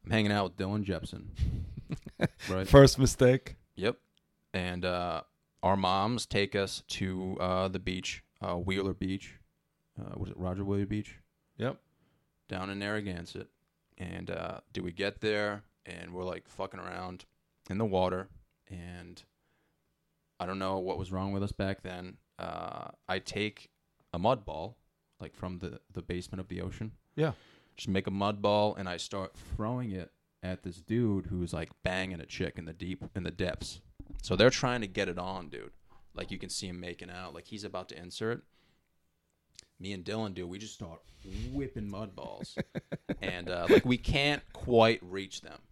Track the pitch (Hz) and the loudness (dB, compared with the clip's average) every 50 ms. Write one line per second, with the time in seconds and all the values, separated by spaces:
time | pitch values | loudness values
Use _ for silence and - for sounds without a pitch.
0 | _ - - 110 107 104 104 104 98 92 87 - 95 95 104 107 101 98 92 82 | _ 2 2 4 4 4 4 4 2 0 0 -4 -2 0 0 0 0 0 -2 -2
1 | - - - - - - - - - - - - - - - - - - - - | -2 -6 -10 -10 -12 -12 -2 0 0 0 2 -2 -4 -6 -8 -12 -8 -8 -8 -8
2 | - - - _ - - - - - - - - 95 - - 139 139 131 - - | -8 -16 -2 _ 0 0 0 -4 -4 -2 0 0 4 12 12 12 12 12 12 8
3 | 131 120 - - 135 123 131 131 - - - - _ _ _ - 92 110 - - | 4 4 6 8 8 8 8 6 0 -6 -16 -16 _ _ _ 0 0 0 0 -2
4 | _ _ _ _ _ _ _ _ _ _ - 92 90 90 90 90 87 92 90 90 | _ _ _ _ _ _ _ _ _ _ -4 -2 -2 -2 -4 -2 -2 0 0 0
5 | 87 87 82 80 - _ _ _ _ _ _ _ - 90 98 98 95 92 92 95 | -2 -2 -4 -4 -6 _ _ _ _ _ _ _ 4 4 4 6 4 4 4 4
6 | 98 110 123 113 - - - 104 101 98 - 101 98 92 - - - _ - - | 4 2 0 -2 -4 0 2 2 2 2 2 0 0 0 -2 -8 -8 _ -6 -4
7 | 98 95 92 92 92 92 92 - 90 92 92 92 95 95 92 92 92 95 92 92 | -2 -2 -2 -2 -4 -4 -2 -2 0 0 2 2 2 0 -2 -4 -4 -4 -6 -4
8 | 87 - - - _ _ _ _ - 92 90 87 87 95 95 98 98 98 90 - | -6 -8 -8 -10 _ _ _ _ -6 -4 -2 -2 0 0 0 0 0 0 -2 -2
9 | 98 92 95 98 - - - - - _ _ _ _ _ _ _ _ _ _ - | -2 -2 -2 -4 -6 -12 -20 -20 -20 _ _ _ _ _ _ _ _ _ _ -12
10 | - 50 - - - 95 - - 90 90 92 95 98 98 101 101 101 95 104 107 | -12 -10 -8 -8 -8 -8 -8 -6 -4 -4 -4 -2 -2 0 0 0 0 0 -2 -4
11 | 104 - - - - _ _ _ _ _ _ - 110 127 143 - _ _ _ _ | -4 -8 -14 -20 -20 _ _ _ _ _ _ -6 -6 -6 -6 -6 _ _ _ _
12 | _ _ _ _ _ _ _ _ _ _ - 92 95 98 98 101 98 101 107 107 | _ _ _ _ _ _ _ _ _ _ -6 -6 -6 -6 -6 -6 -4 -2 -2 -2
13 | 101 101 90 85 87 - - 95 - - _ _ _ _ _ _ _ _ _ - | -4 -4 -6 -6 -8 -10 -12 -12 -12 -12 _ _ _ _ _ _ _ _ _ -12
14 | 92 90 90 90 90 92 90 85 85 87 - - _ _ - 98 90 90 85 90 | -10 -8 -8 -8 -8 -6 -6 -6 -6 -8 -8 -10 _ _ -10 -8 -6 -6 -4 -2
15 | 98 101 104 - - 107 107 104 104 104 101 104 - _ _ _ _ 92 87 87 | -4 -4 -4 -2 -2 0 0 0 0 -2 -4 -6 -10 _ _ _ _ -14 -14 -12
16 | 85 87 87 90 90 90 87 87 - - - - 95 92 - 95 90 92 90 90 | -12 -10 -8 -6 -6 -6 -6 -8 -12 -16 -10 -8 -8 -8 -8 -10 -10 -8 -8 -8
17 | 90 92 90 90 - _ _ _ _ _ _ _ _ - 92 98 113 107 95 92 | -8 -8 -10 -12 -16 _ _ _ _ _ _ _ _ -6 -2 0 0 2 4 4
18 | 92 92 90 90 98 - - - - _ _ _ _ _ 90 87 87 87 87 87 | 4 2 2 -2 -6 -8 -14 -20 -20 _ _ _ _ _ -14 -12 -12 -12 -12 -14
19 | 87 87 90 - - _ _ _ _ _ _ _ _ _ _ _ _ _ _ _ | -14 -16 -18 -20 -20 _ _ _ _ _ _ _ _ _ _ _ _ _ _ _
20 | _ _ _ _ _ _ _ _ 90 90 95 95 95 95 95 95 92 95 87 87 | _ _ _ _ _ _ _ _ -6 -6 -4 -2 -2 -2 -2 -2 -2 -2 -4 -4
21 | 92 90 95 92 95 98 98 98 98 101 - - 101 95 98 - - 92 90 90 | -4 -4 -2 -2 -2 0 0 -2 -2 -2 -2 -2 -2 -2 -2 -4 -8 -10 -10 -10
22 | 90 92 92 - _ _ _ - 87 85 82 85 85 - - - - - - _ | -10 -12 -14 -18 _ _ _ -10 -10 -8 -8 -8 -8 -10 -10 -10 -12 -14 -16 _
23 | _ - 92 95 - - - 101 104 107 - - - _ _ _ _ _ _ _ | _ -4 -4 -4 -4 -6 -4 -2 -2 -2 -4 -8 -20 _ _ _ _ _ _ _
24 | _ _ - 85 90 113 131 120 101 - 76 78 82 107 120 _ _ _ _ _ | _ _ -6 2 2 2 2 2 -2 -10 -8 -8 -8 -10 -10 _ _ _ _ _
25 | _ _ _ _ 95 - - - - 92 92 87 92 85 62 - _ _ 95 95 | _ _ _ _ -18 -18 -12 -8 -8 -8 -6 -6 -8 -8 -10 -10 _ _ -12 -12
26 | 85 - 90 90 90 - - 95 92 - 90 90 90 92 92 - 110 110 - - | -6 -4 -4 -6 -4 -6 -8 -8 -8 -6 -6 -6 -6 -6 -6 -6 -8 -8 -10 -14
27 | _ _ _ - 151 156 120 - - - - - _ _ _ - - - 95 98 | _ _ _ 0 0 0 0 -6 -14 -20 -20 -20 _ _ _ -10 -4 0 0 0
28 | 95 - 95 98 101 104 104 101 101 104 104 104 104 107 101 - 98 92 87 85 | 0 0 -2 0 2 0 0 2 2 4 6 6 4 4 2 -2 -6 -6 -4 -6
29 | - - - 98 95 - - - - - - - 104 110 123 127 123 113 98 92 | -6 -6 -6 -6 -6 -8 -10 -16 -10 -8 -4 -2 -2 -2 -2 -2 -4 -4 -6 -6
30 | 85 - _ _ _ _ _ _ - 90 92 - - 95 87 92 85 - 107 120 | -8 -10 _ _ _ _ _ _ -6 -6 -6 -6 -8 -10 -10 -10 -4 0 2 4
31 | 120 113 101 95 87 - 90 90 87 82 - 80 82 - - _ _ 92 92 92 | 4 4 4 2 0 -2 -2 -2 -2 -2 -2 -4 -6 -6 -10 _ _ -2 0 0
32 | 92 95 92 82 71 - - - 95 76 - - 82 82 82 - - 87 92 - | -2 -2 -6 -8 -10 -10 -4 -4 -4 -4 -4 -8 -12 -12 -12 -10 -8 -8 -8 -8
33 | - - - 98 87 87 87 - 90 87 - - - - - - - - - _ | -10 -8 -8 -6 -6 -6 -2 -2 -2 -2 -2 -4 -8 -10 -10 -14 -18 -20 -18 _
34 | - - - - - - 95 92 110 127 - - - 127 123 123 110 98 90 107 | -16 -12 -10 -10 -4 -2 4 6 6 6 6 6 0 0 0 0 -2 -4 0 0
35 | 98 92 87 92 90 92 95 95 87 73 64 58 52 - - - - - - - | 0 0 0 -4 -4 -6 -6 -8 -8 -10 -12 -12 -12 -14 -18 -20 -20 -20 -20 -20
36 | - - - - 92 - 98 - - 92 - - - 95 90 87 90 87 87 - | -20 -16 -12 -12 -8 -8 -8 -8 -8 -8 -8 -6 -6 -6 -8 -8 -8 -10 -10 -12
37 | 92 87 90 90 92 87 73 82 82 - 110 104 104 98 95 92 90 - - 69 | -12 -14 -12 -12 -12 -12 -14 -16 -16 -14 -14 -12 -10 -8 -8 -8 -10 -10 -14 -14
38 | 87 90 - - 110 110 120 - - _ _ _ _ _ _ _ _ _ _ _ | -14 -12 -8 -4 -4 -4 -4 -4 -8 _ _ _ _ _ _ _ _ _ _ _
39 | _ _ _ _ _ _ _ _ _ _ _ - _ _ _ _ 90 95 101 95 | _ _ _ _ _ _ _ _ _ _ _ -20 _ _ _ _ -10 -8 -8 -8
40 | 85 90 104 110 110 104 92 87 90 87 90 101 110 107 - - 104 85 82 80 | -6 -4 -4 -2 -2 -4 -4 -6 -8 -8 -8 -10 -12 -12 -12 -12 -12 -12 -12 -18
41 | _ - - - - 95 95 104 110 123 131 143 139 131 - 117 104 101 98 95 | _ -20 -20 -20 -16 -10 -8 -6 -6 -4 -4 -4 -4 -4 -6 -8 -8 -6 -6 -8
42 | 110 101 92 - 67 57 50 50 - - - - - _ _ - - _ - - | -8 -10 -10 -12 -12 -12 -10 -10 -12 -10 -8 -10 -10 _ _ -10 -8 _ -12 -12
43 | _ - - - 98 95 90 90 87 90 90 87 85 - - - - 123 127 123 | _ -8 -8 -4 -4 -4 -4 -4 -4 -4 -2 -2 6 8 8 8 8 6 2 2
44 | - - - 139 143 147 147 - - - - - - 131 123 113 113 113 113 - | 2 2 2 4 4 2 2 0 -4 -14 -14 -10 -2 6 8 10 10 10 8 4
45 | - 90 92 98 98 95 - - - - 76 69 - _ | -2 -8 -8 -8 -8 -8 -12 -14 -14 -14 -18 -18 -20 _